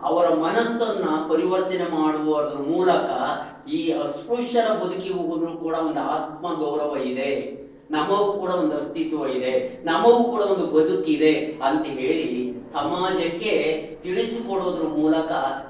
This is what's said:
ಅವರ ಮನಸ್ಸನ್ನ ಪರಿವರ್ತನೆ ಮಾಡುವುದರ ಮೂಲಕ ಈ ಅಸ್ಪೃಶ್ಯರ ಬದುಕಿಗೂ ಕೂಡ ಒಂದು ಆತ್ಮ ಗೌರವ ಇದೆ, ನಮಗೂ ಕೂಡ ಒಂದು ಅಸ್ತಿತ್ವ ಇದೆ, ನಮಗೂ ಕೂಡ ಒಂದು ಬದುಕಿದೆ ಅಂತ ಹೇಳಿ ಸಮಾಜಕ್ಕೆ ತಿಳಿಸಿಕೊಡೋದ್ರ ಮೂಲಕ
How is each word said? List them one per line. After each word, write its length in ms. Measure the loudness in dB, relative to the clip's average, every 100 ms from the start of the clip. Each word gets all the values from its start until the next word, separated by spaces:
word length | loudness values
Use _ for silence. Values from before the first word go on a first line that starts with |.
ಅವರ 300 | 0 2 4
ಮನಸ್ಸನ್ನ 960 | 2 2 0 0 0 -2 0 0 -2 0
ಪರಿವರ್ತನೆ 540 | 0 2 0 0 -2
ಮಾಡುವುದರ 760 | -2 0 0 0 0 0 0 -2
ಮೂಲಕ 480 | -2 2 4 2 2 -2 -2 -4 -8 -14 -6
ಈ 220 | -2 0
ಅಸ್ಪೃಶ್ಯರ 800 | -2 -2 -6 -4 -2 0 2 2
ಬದುಕಿಗೂ 760 | 0 -2 -4 -4 -4 -2 -2 -4
ಕೂಡ 280 | -4 -4 -2
ಒಂದು 240 | -2 -2
ಆತ್ಮ 540 | -2 -2 -4 -8 -6
ಗೌರವ 440 | -2 -2 0 -2 -2
ಇದೆ, 680 | -2 -2 -2 -2 -4 -10 -14 -20 -4
ನಮಗೂ 420 | -2 2 4 2
ಕೂಡ 160 | 0 0
ಒಂದು 280 | 2 2 0
ಅಸ್ತಿತ್ವ 480 | -4 -4 -2 -2 -2
ಇದೆ, 560 | -2 0 0 -2 -6
ನಮಗೂ 400 | -2 4 6 6
ಕೂಡ 180 | 4 2
ಒಂದು 260 | 2 2 4
ಬದುಕಿದೆ 920 | 4 4 2 0 4 6 4 0 -2
ಅಂತ 220 | 0 0 -2
ಹೇಳಿ 680 | -2 0 0 0 -2 -4 -6 -8
ಸಮಾಜಕ್ಕೆ 800 | -4 -2 0 0 0 0 -2 0 2 2 -2 -6 -10
ತಿಳಿಸಿಕೊಡೋದ್ರ 840 | -4 -2 0 -2 -2 -2 0 -2 -2
ಮೂಲಕ 440 | 2 4 4 2 0 -2 -4 -10